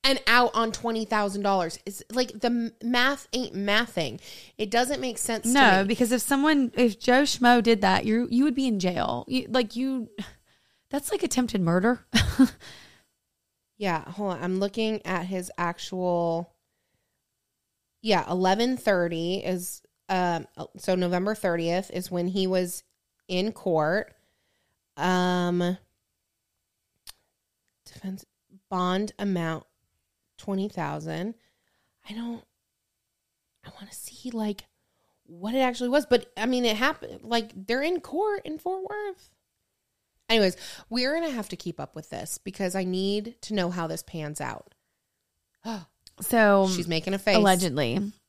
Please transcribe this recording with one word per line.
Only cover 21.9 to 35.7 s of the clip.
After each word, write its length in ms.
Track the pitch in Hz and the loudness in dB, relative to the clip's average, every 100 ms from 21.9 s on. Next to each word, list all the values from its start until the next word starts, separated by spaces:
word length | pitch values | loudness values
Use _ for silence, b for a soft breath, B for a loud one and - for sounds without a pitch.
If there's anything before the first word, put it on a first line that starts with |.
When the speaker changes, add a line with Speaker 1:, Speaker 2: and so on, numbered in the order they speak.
Speaker 1:
is 180 | 180 180 | -8 -6
when 180 | 180 175 | -4 -2
he 180 | 190 190 | 0 0
was 360 | 185 180 - _ _ _ _ _ | 0 -2 -6 _ _ _ _ _
in 240 | 180 208 | -4 -2
court. 640 | 214 - 160 151 190 - _ _ _ _ _ _ _ _ - | -4 0 2 2 0 -4 _ _ _ _ _ _ _ _ -2
Um, 840 | 170 180 180 180 175 175 175 185 _ _ _ _ _ _ _ _ _ _ _ _ - - _ _ _ _ _ _ - | 0 2 2 0 0 0 0 -2 _ _ _ _ _ _ _ _ _ _ _ _ -20 -20 _ _ _ _ _ _ -20
defense 400 | - 190 190 - _ _ 190 _ | -14 -12 -12 -14 _ _ -20 _
bond 420 | 185 180 185 208 - | -4 0 0 -4 -4
amount, 460 | 202 185 165 160 - _ _ _ _ _ _ _ | -4 -2 -4 -6 -10 _ _ _ _ _ _ _
twenty 320 | - 196 202 | -8 -4 -4
thousand. 680 | 196 151 151 156 160 196 226 _ _ _ _ _ _ - | -4 -6 -6 -8 -6 -8 -10 _ _ _ _ _ _ -16
I 40 | |
don't, 320 | 214 233 226 _ _ _ _ _ _ _ _ _ _ _ _ - | -10 -10 -10 _ _ _ _ _ _ _ _ _ _ _ _ -20
I 60 | - | -20
wanna 140 | 202 | -20
see, 400 | - - - 254 | -18 -18 -12 -8
like, 320 | 233 214 202 - _ _ _ _ _ _ | -4 -4 -4 -10 _ _ _ _ _ _
what 280 | 170 196 | -12 -4
it 60 | 254 | 0
actually 300 | 254 | 0